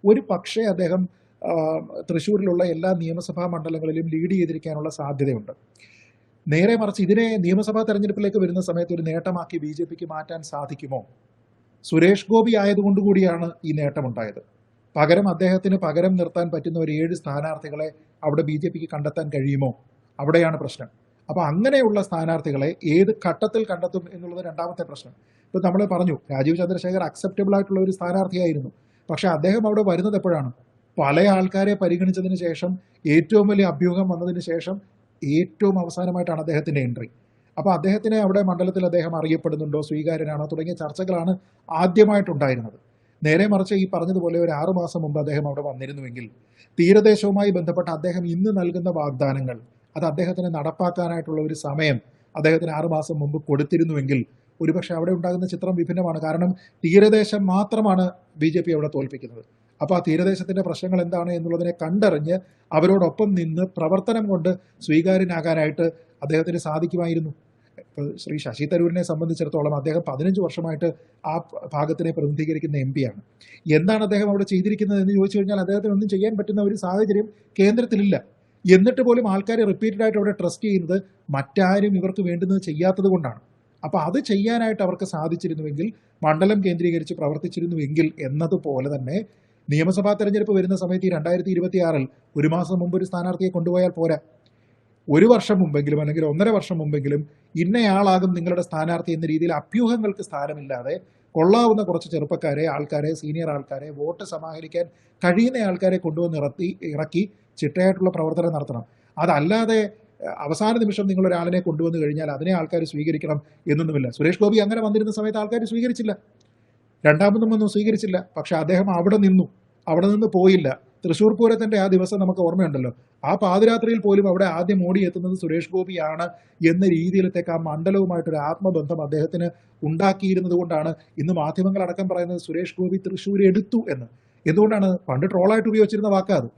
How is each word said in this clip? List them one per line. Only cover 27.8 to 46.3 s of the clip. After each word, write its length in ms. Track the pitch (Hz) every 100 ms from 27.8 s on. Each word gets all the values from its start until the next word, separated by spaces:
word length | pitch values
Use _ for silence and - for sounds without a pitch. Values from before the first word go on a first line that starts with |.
| 190
സ്ഥാനാർത്ഥിയായിരുന്നു. 760 | 185 175 190 185 180 175 147 131 _ _ _ -
പക്ഷെ 180 | 156 190
അദ്ദേഹം 380 | 160 175 220 214
അവിടെ 160 | 208
വരുന്നത് 320 | 196 175 196 202
എപ്പോഴാണ്? 360 | 180 160 131 - _ _ _ -
പല 280 | 139 151 202
ആൾക്കാരെ 460 | 185 185 190 196
പരിഗണിച്ചതിന് 600 | 202 180 175 185 185 185 185
ശേഷം 420 | 170 156 180 185 _ _ 160
ഏറ്റവും 400 | 151 156 220 208
വലിയ 180 | 196 190
അഭ്യൂഹം 440 | 147 180 175 190
വന്നതിന് 300 | 170 175 175
ശേഷം 420 | 170 165 175 196 - _ _ _ 143
ഏറ്റവും 540 | 151 180 - 202 190
അവസാനമായിട്ടാണ് 600 | 170 180 180 180 175 160
അദ്ദേഹത്തിന്റെ 420 | 156 151 156 143
എൻട്രി. 280 | 127 120 117 _ _ _ _ -
അപ്പൊ 140 | 175
അദ്ദേഹത്തിനെ 460 | 175 180 208 220 220
അവിടെ 240 | 196 196
മണ്ഡലത്തിൽ 440 | 190 175 185 185 180
അദ്ദേഹം 300 | 175 165 165
അറിയപ്പെടുന്നുണ്ടോ, 640 | 156 160 160 151 156 156
സ്വീകാര്യനാണോ 640 | 151 151 156 160 151 151 151
തുടങ്ങിയ 280 | 160 160
ചർച്ചകളാണ് 640 | 175 156 147 185 175 170 185 _ _ -
ആദ്യമായിട്ടുണ്ടായിരുന്നത്. 1080 | 160 185 180 214 202 185 151 139 123 113 - _ _ _ _
നേരെ 240 | 151 160 208
മറിച്ച് 260 | 196 190
ഈ 160 | 196 190
പറഞ്ഞതുപോലെ 460 | 175 170 185 170 170
ഒരു 120 | 170
ആറു 200 | 147 165
മാസം 300 | 185 170 175
മുമ്പ് 180 | 156 151
അദ്ദേഹം 280 | 143 147 151
അവിടെ 140 | 139
വന്നിരുന്നുവെങ്കിൽ 680 | 143 127 131 143 131 123 113